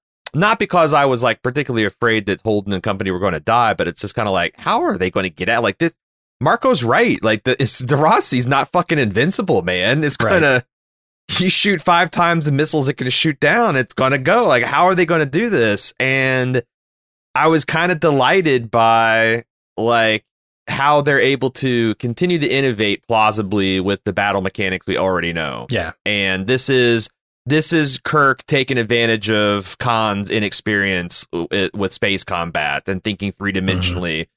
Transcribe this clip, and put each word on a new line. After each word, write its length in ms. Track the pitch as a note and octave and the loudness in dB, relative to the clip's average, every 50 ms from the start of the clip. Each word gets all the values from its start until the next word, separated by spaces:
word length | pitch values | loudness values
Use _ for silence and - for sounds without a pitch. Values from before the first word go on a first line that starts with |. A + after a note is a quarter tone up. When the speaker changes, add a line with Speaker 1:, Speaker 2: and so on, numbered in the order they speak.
| _ _ _ _ _ - - | _ _ _ _ _ -6 -2
Speaker 1:
not 260 | D3+ G3 G#3+ A3+ - | 0 0 0 0 -2
because 340 | G#3 - F#3 F3+ D#3+ D3 D#3 | -2 0 2 2 2 4 4
I 100 | C#3+ C#3+ | 2 2
was, 200 | C3+ B2+ A#2 B2 | 2 2 0 0
like, 180 | A#2 G#2+ - | -2 -2 -2
particularly 420 | - B2+ B2 D3+ C#3 - A#2+ A2 G#2+ | -4 -4 -4 -4 -4 -2 -2 0 0
afraid 440 | G2 - _ A#2+ A#2 A2 A2 G2 | -2 -2 _ 0 0 0 0 0
that 120 | G2 F#2 - | -2 -4 -2
Holden 320 | - A2+ G#2 G#2 G2 G2+ | -2 -2 -2 -2 -2 -2
and 100 | G2 F2+ | -4 -4
company 300 | - G#2+ G2 F#2+ G2+ F#2+ | -2 -4 -4 -2 -4 -4
were 80 | F2+ F2+ | -2 -2
gonna 220 | G2+ F#2+ E2+ D2+ | -2 -2 -2 -2
die, 320 | - A2 A2+ B2 A#2+ A2 F#2+ | 0 2 2 2 2 2 0
but 160 | - E2 F2 | 0 -4 -4
it's 100 | - - | -4 -4
just 160 | - G2+ - | -6 -6 -4
kinda 160 | A#2+ A2 G2+ | -4 -2 -2
like, 240 | F#2+ F2 E2+ E2 - | 0 0 -2 -4 -6
how 260 | - - E3 G#3+ C4+ F4+ | -6 -4 -2 -2 0 0
are 140 | D#4+ G2+ | -2 -2
they 120 | E2+ F#2 F#2 | -2 -4 -2
gonna 180 | - G2+ - | -2 -2 -4
get 220 | - - - - A2 | -4 -6 -4 -2 -2
out? 120 | A#2 A#2+ | 0 0
Like, 160 | A#2 G#2 - - | 0 -2 -2 -2
this, 140 | E3 E3 - _ _ _ _ _ _ _ _ _ | -2 -4 -4 _ _ _ _ _ _ _ _ _
Marco's 440 | B2 D#3+ G#3+ - - C4 B3 - A#2+ | 0 0 0 2 2 0 0 0 0
right. 400 | A2+ C3 G3+ B3 G#3+ B2 - - | 0 2 2 2 2 0 0 0
Like, 220 | A2 A2 G#2 - | 0 0 0 0
the, 140 | B2+ B2+ - | -2 0 0
it's, 200 | B2 A#2 - - | 2 0 0 0
the 160 | C3 A#2 D3 | 0 0 0
Rossi's 500 | C#3 D#3 E3 A3+ E4+ - - C3+ B2 A#2+ | 2 4 4 4 2 2 0 0 0 0
not 260 | B2+ C#3 C3+ C3 - | 0 0 0 0 0
fucking 280 | - F3 E3+ - E3 D3 | -2 -2 -2 0 0 0
invincible, 640 | A#2+ G#2 F2+ A2+ C#3 F#3+ - - G3+ F3 B2+ F#2+ E2+ | 0 0 0 0 0 2 0 0 0 0 0 0 0
man. 400 | F2+ F2+ F2+ F#2 A2 C3+ D#3 D3+ | 0 -2 0 0 0 0 0 0
It's 120 | C#3+ - - | -2 -2 -2
Speaker 2:
Right. 180 | A3+ G#3 G3 E3+ | 0 0 2 2
Speaker 1:
gonna, 240 | D3+ C#3 B2+ B2 - _ _ _ _ _ _ _ _ _ _ _ _ - - - | 4 2 2 0 -2 _ _ _ _ _ _ _ _ _ _ _ _ -4 -4 0
you 100 | F3+ F#3 | 0 2
shoot 320 | - - - G#3 F#3+ D#3+ | 2 2 2 2 0 0
five 300 | - F3+ E3+ E3+ F#3 E3+ | 2 2 2 2 2 0
times 340 | - F3 F3 E3+ E3+ E3 D3 | 0 0 0 2 2 0 0
the 60 | D3+ | 0
missiles 360 | C#3 C3+ D#3 - - D3+ C3 C#3 | 0 0 0 0 0 0 0 -2
it 40 | C#3+ | -2
can 160 | - C3+ B2+ | -4 -4 -2
shoot 300 | - - - D#3+ C#3+ - | 0 0 0 0 0 0
down, 360 | D3+ C#3+ F#3+ A#3 A#3+ G3+ C#3+ | 0 2 2 2 2 2 0
it's 200 | C3 A#2+ - - | 0 -2 -2 -2
gonna 240 | - C3 C3 C#3+ C3+ | -2 0 0 0 0
go. 260 | C3 D#3+ G#3 B3 A#3 | 0 2 2 2 4
Like, 160 | E3+ C3 B2 | 4 2 2
how 240 | A#2+ B2 C3+ D3+ F3 | 0 0 2 2 4
are 80 | F#3+ F#3 | 4 4
they 120 | F3 F3 | 2 2
gonna 200 | D#3 E3+ D#3+ D3+ | 2 2 0 0
do 240 | C3+ C#3+ F#3 A#3+ A#3 | 0 0 -2 0 0
this? 440 | G3 C3 A2+ G#2+ G#2 G2+ - - - - | 2 2 2 2 2 0 -2 -4 -4 -2
And 640 | B2+ C3 C3+ C3+ C3 C3 C3 B2+ B2+ B2+ B2+ B2 - _ _ _ _ _ _ _ _ _ _ _ _ _ - | -2 0 0 0 0 0 0 0 0 0 -2 -2 -4 _ _ _ _ _ _ _ _ _ _ _ _ _ -2
I 140 | C3 D3+ | 0 2
was 180 | D#3+ D#3+ D3+ - | 4 2 2 0
kinda 300 | - D#3+ D#3+ E3+ F3+ F3+ | 0 0 0 0 0 0
delighted 720 | D3+ E3+ D#3 C#3+ C3+ B2 C#3 F3+ G3 E3+ D3+ C3 B2 A#2 G#2+ | 0 2 2 2 4 2 4 2 2 2 2 0 0 0 0
by, 760 | - A#2 A2+ A2+ A2+ A2+ A2+ A2+ A2 A2+ A2+ A2+ A2+ A#2 - _ _ _ _ _ _ | 0 2 4 4 4 4 4 2 2 2 2 2 0 -2 -4 _ _ _ _ _ _
like, 480 | F#2+ A2 A#2 A#2 A#2 A2+ A2 G#2+ G#2 - _ _ _ _ _ _ _ _ | -4 0 2 2 2 2 2 0 -2 -4 _ _ _ _ _ _ _ _
how 340 | - - C3 C#3 D3 D3 D3 | -8 -4 0 2 4 4 4
they're 180 | C#3+ D3+ C#3 B2+ | 2 2 2 2
able 300 | A2 C3+ C#3 A#2+ C3 B2+ | 2 2 2 0 -2 -4
to 440 | - - C#3 C3 B2 A#2 A2+ A2 G#2 | -2 -2 -2 0 0 2 0 0 -2
continue 420 | - - A#2+ A2+ - F3+ F3+ F3 | -2 -6 -6 -4 -2 -2 -2 0
to 100 | D#3+ C#3+ | -2 0
innovate 600 | - B2+ C#3 C#3 C3 A2+ G2+ G#2+ G2+ G2 - _ | 0 0 0 0 0 0 0 0 -2 -2 -4 _
plausibly 720 | - A2+ A2 G#2+ G#2+ G#2 A2 G#2 F#2 G#2+ G2+ F#2+ F#2+ F#2+ F#2+ | 0 0 2 2 2 0 0 -2 -2 0 0 0 0 0 0
with 240 | F2+ G2+ G2 - _ | 0 -2 -2 -2 _
the 100 | G#2 F2 | -4 -2
battle 280 | G2+ G2+ G2+ G2 G2 | -2 -2 0 -2 -2
mechanics 440 | F#2 F#2+ - - G2 F#2 F#2 F2 - | -4 -4 -4 -4 -4 -4 -4 -4 -4
we 120 | - E2+ | -4 -2
already 360 | - F#2 F#2+ F#2 F2 E2 E2+ E2+ | -2 0 0 -2 -2 -2 -4 -4
know. 320 | E2 D#2 C#2 B1 A#1 B1 - | -4 -6 -6 -8 -10 -8 -6
Speaker 2:
Yeah. 220 | A#2+ G2 E2 D#2+ - _ _ | -6 -6 -6 -6 -10 _ _
Speaker 1:
And 400 | G2+ G#2 G2+ G2 F#2+ F#2+ F#2+ F#2+ | -4 -2 0 0 -2 -2 -2 -2
this 240 | A2+ C3 B2+ - C3+ | -2 0 0 0 2
is, 400 | C3 B2+ B2 A#2+ A#2 A2+ - - - _ _ _ _ _ _ | 2 2 4 2 2 0 -2 -4 -8 _ _ _ _ _ _
this 260 | B2 D3 D#3 C#3 - E3+ | -2 0 2 2 2 2
is 260 | D#3+ D3 C3+ B2+ - - | 0 0 0 -2 -4 -4
Kirk 400 | - D#3 D3+ C#3 C3+ B2 - - | -2 0 2 2 2 0 -2 -4
taking 320 | - D3+ C3+ C3 - C3 | -2 -2 0 0 0 0
advantage 540 | B2 A2+ G#2 A#2+ A#2 A#2 A2+ A2+ G#2+ G2 A2 | -2 0 0 0 2 2 2 0 0 0 0
of 440 | A2 G#2 G#2 G#2 G2+ G2+ F#2 - - - | 0 2 2 0 0 -2 -4 -8 -8 -4
Khan's 500 | - B2 A#2 A2+ A2 G#2+ G2+ G2+ G2+ - | -2 -2 0 0 0 -2 -2 -4 -4 -4
inexperience 960 | G2 A2 G#2 F#2+ - - - A2 G#2 G2+ G2 G2 F#2+ F2+ F2 F2 - - - - | -2 -2 -2 -2 -4 -4 -2 -2 -2 -2 -2 -2 -2 -4 -4 -4 -6 -6 -6 -6
w-, 380 | - E2+ E2+ - - G2+ F#2+ - - | -6 -8 -6 -4 -2 -2 -2 -4 -4
with 200 | G#2 G2 F#2 - | -4 -4 -4 -2
space 300 | - A2+ G2+ G2 F#2 - | -2 -2 -2 -2 -2 -4
combat 640 | - F#2+ E2+ E2+ E2+ D#2 D#2 D2 C#2+ C#2+ C#2+ - | -4 -6 -6 -6 -6 -4 -4 -4 -4 -4 -6 -6
and 160 | F#2+ F#2+ F2+ - | -6 -6 -4 -4
thinking 280 | G#2+ G2 - G2+ G2 | -6 -6 -4 -8 -8
three-dimensionally. 880 | - - G2+ G2 F#2+ A#2+ F#2 F#2+ F#2 F2+ F2+ F2+ F2+ F2+ F2 E2+ D#2+ D#2+ | -8 -6 -8 -4 -4 -2 -2 -2 -2 -2 -4 -4 -4 -4 -6 -4 -4 -6
Speaker 2:
Mm-hmm. 100 | E2 - _ | -6 -10 _